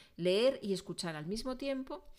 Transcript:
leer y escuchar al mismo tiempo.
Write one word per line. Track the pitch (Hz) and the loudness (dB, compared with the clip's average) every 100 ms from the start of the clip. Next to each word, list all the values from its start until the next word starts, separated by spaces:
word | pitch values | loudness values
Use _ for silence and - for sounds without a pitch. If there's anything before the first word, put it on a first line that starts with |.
| - - | -18 0
leer | 175 196 254 269 | 4 6 6 2
y | 202 | -2
escuchar | 185 - 170 170 151 | -2 -4 -6 -4 -4
al | |
mismo | 156 220 262 254 | -4 -4 -4 -4
tiempo. | 277 269 269 330 - | -2 -4 -4 -10 -10